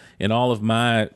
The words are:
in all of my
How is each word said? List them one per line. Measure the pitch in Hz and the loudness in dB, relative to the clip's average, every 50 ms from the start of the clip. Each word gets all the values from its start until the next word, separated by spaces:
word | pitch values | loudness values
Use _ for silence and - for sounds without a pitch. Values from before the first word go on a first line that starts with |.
| - - - - | -20 -18 -10 -4
in | - 104 | -2 0
all | 110 117 123 123 | 0 0 0 0
of | 120 104 | -2 -2
my | 104 110 113 113 120 120 117 110 107 - - | -2 0 0 0 2 2 2 0 0 -2 -6